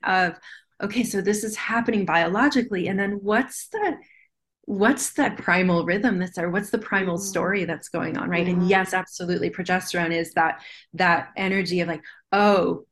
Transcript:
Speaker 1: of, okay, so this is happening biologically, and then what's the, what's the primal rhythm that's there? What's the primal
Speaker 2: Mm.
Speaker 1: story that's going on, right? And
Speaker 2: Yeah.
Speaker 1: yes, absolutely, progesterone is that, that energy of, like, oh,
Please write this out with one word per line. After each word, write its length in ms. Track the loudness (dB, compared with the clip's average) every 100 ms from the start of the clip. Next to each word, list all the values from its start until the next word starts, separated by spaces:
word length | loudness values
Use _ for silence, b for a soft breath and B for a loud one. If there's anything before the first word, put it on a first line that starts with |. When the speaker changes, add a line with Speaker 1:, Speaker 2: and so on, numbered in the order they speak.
Speaker 1:
of, 360 | 0 2 2 -2 B B B -8
okay, 220 | -4 -2
so 160 | -2 0
this 240 | 0 0
is 100 | -2 -6
happening 480 | -2 -2 0 0
biologically, 840 | 2 2 2 2 2 2 0 -2 -2
and 100 | -2
then 220 | -2 -2
what's 460 | 0 0 0 -6 -8
the, 280 | -4 -2 -4 b b b _ _ _
what's 500 | -6 2 2 2 -2
the 200 | 0 -2 0
primal 480 | 0 2 4 2
rhythm 340 | 2 0 0 0
that's 180 | -4 -4
there? 120 | -4
What's 220 | -2 -2
the 80 | -4
primal 400 | -2 -2 0 -4
Speaker 2:
Mm. 40 |
Speaker 1:
story 420 | -2 -2 -2 -2
that's 240 | -4 -6 -6
going 280 | -6 -4 -4
on, 140 | -2
right? 160 | 0 2
And 160 | 2
Speaker 2:
Yeah. 160 | 4 4
Speaker 1:
yes, 140 | 2
absolutely, 560 | -2 -4 -8 -4 -2 -2
progesterone 640 | -4 -2 -2 -2 -2 0
is 200 | -2 -2
that, 280 | 0 0 0 B B B
that 360 | 0 2 2 0 -4
energy 440 | -2 -2 0 -2
of, 80 | -2
like, 140 | -4 B B -2
oh, 520 | 4 6 4 2 -2 -8